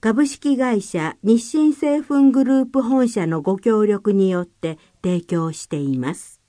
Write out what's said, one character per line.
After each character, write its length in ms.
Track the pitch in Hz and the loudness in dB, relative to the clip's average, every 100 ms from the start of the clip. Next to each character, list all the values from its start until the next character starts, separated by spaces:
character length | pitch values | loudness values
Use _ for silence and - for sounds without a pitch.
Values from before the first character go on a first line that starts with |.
株 280 | 220 226 285 | 0 0 0
式 280 | - 285 262 | -2 -2 0
会 260 | 254 220 | 0 -2
社 340 | 196 175 156 - | -2 -6 -6 -4
日 260 | 196 233 233 | 2 2 2
清 220 | 311 302 | 0 2
製 260 | 285 294 294 | 2 0 0
粉 300 | 302 285 277 | 0 4 4
グ 140 | 254 | 4
ル 180 | 254 269 | 2 2
ー 40 | 262 | 0
プ 140 | 269 | -2
本 280 | 233 269 247 | 0 0 0
社 180 | 233 165 | 0 -2
の 160 | 160 | -2
ご 160 | 151 190 | -2 -2
協 260 | 226 214 | 0 2
力 280 | 214 202 208 | 2 0 0
に 180 | 196 190 | 2 2
よ 120 | 180 | 0
っ 40 | 175 | -6
て 320 | _ 165 156 _ _ | _ -10 -10 _ _
提 200 | 185 180 | -4 -4
供 280 | 170 170 165 | -2 -4 -4
し 140 | 156 - | -8 -8
て 120 | 151 | -6
い 200 | 139 131 | -4 -4
ま 160 | 127 | -4
す。 260 | 170 - - | -8 -14 -20